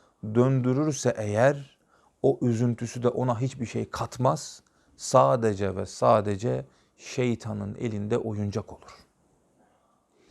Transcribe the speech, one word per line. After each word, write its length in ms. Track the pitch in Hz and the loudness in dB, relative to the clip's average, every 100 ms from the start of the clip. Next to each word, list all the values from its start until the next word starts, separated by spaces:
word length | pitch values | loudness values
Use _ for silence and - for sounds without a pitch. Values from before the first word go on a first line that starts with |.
| _ _ 110 110 | _ _ -2 4
Döndürürse 800 | 127 135 123 127 151 135 120 - | 4 4 2 2 0 0 0 0
eğer 640 | 107 104 131 147 139 _ _ _ _ _ | -2 4 4 4 -6 _ _ _ _ _
o 160 | 135 - | 0 2
üzüntüsü 600 | 127 113 123 117 117 - | 2 2 2 0 -6 -2
de 60 | 117 | -2
ona 320 | - 127 113 | 0 -2 -2
hiçbir 260 | 131 - 117 | -4 -4 -6
şey 240 | 117 110 | -6 -6
katmaz. 720 | - 113 - 127 156 - - _ _ _ _ | -6 -8 -2 0 0 -6 -16 _ _ _ _
Sadece 800 | - 131 135 131 113 98 101 92 | 2 6 6 4 2 0 -2 -4
ve 100 | 98 | -8
sadece 800 | - 123 113 104 98 117 127 135 _ _ _ | 0 4 4 2 -2 -2 -4 -6 _ _ _
şeytanın 800 | - - 123 117 107 104 101 - | -12 -4 -2 -2 -4 -6 -8 -6
elinde 440 | 123 104 104 120 | -6 -6 -2 -2
oyuncak 540 | - 104 104 107 - | -2 -4 -4 -4 -8
olur. 340 | - - - _ _ _ _ _ _ _ _ _ _ _ _ _ | -14 -20 -20 _ _ _ _ _ _ _ _ _ _ _ _ _